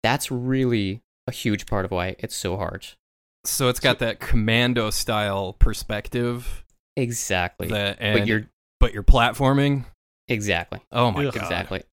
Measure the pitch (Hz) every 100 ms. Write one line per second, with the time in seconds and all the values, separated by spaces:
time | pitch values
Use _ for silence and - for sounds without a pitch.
0 | 113 139 - 123 127 131 127 117 98 104
1 | _ _ - - - 104 - 104 92 92
2 | 90 - 110 - 95 92 90 98 - -
3 | _ _ _ _ - - 127 123 135 123
4 | 117 - - 117 107 113 123 120 110 -
5 | - 107 104 98 95 - - 101 - 104
6 | - 123 120 120 123 - - _ _ -
7 | 123 117 - 92 87 _ 85 107 101 -
8 | 104 104 104 107 - _ _ _ 120 104
9 | 98 123 117 113 135 139 143 139 123 -
10 | _ _ - 117 104 85 87 90 _ 117
11 | 123 104 143 117 87 87 90 92 -